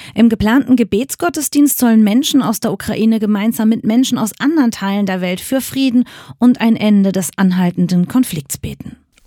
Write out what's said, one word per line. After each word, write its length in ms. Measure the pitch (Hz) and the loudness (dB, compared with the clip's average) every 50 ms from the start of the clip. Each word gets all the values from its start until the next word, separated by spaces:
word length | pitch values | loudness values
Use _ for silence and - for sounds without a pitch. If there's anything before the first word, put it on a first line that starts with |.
| - - - | -20 -10 0
Im 140 | - 226 233 | 2 2 4
geplanten 480 | 214 - 202 214 233 277 247 - 254 247 | 4 2 0 2 2 2 2 2 0 0
Gebetsgottesdienst 1000 | 226 185 - 202 269 - - - 339 349 277 320 269 - - 285 285 277 - - | 2 0 -2 -4 -4 -6 -8 -4 -4 -4 -4 -4 -6 -2 2 2 2 2 2 0
sollen 280 | 254 233 226 220 214 | 2 2 4 4 4
Menschen 360 | 202 208 254 302 - - 269 | 4 2 0 0 2 0 0
aus 200 | 175 190 226 - | 0 0 -2 -2
der 100 | - 226 | -4 -4
Ukraine 480 | - - - - 202 - 220 226 226 220 | -4 -4 -6 -6 -4 0 0 0 0 0
gemeinsam 480 | 214 208 214 196 202 233 233 - 220 220 | 0 0 -2 0 0 -2 -2 0 0 0
mit 160 | 226 - - | 0 0 0
Menschen 340 | 214 220 247 262 - 254 - | 0 2 2 2 2 0 -2
aus 140 | 220 208 - - | -4 -6 -4 -2
anderen 320 | - 277 330 320 254 233 | -2 0 2 2 0 0
Teilen 360 | - - 196 196 196 208 202 196 | -2 -2 -4 -4 -2 -2 -2 -2
der 120 | 185 185 | -2 -4
Welt 220 | 180 180 185 185 | -4 -4 -4 -6
für 180 | - - 262 262 | -4 -4 -4 -4
Frieden 460 | 240 - - 269 269 262 226 247 240 - - - - - - - | -4 -4 -4 -2 -2 2 2 0 0 0 -6 -16 -20 -20 -6 0
und 220 | - 247 247 - | 0 0 2 2
ein 160 | 220 226 220 - | 0 0 0 2
Ende 340 | 208 214 208 202 196 196 | 2 2 4 4 2 2
des 200 | 190 190 175 - - | 0 -2 -4 -6 -2
anhaltenden 720 | - 196 185 180 185 185 175 180 180 180 175 185 175 175 - | 0 0 2 2 2 0 0 0 0 0 2 2 0 0 2
Konflikts 500 | - 254 254 - - 156 135 - - - | 0 0 0 0 -2 -8 -8 -10 -12 -10
beten. 380 | - - 69 - - - - - _ _ _ _ _ | -8 -10 -10 -12 -14 -16 -16 -18 _ _ _ _ _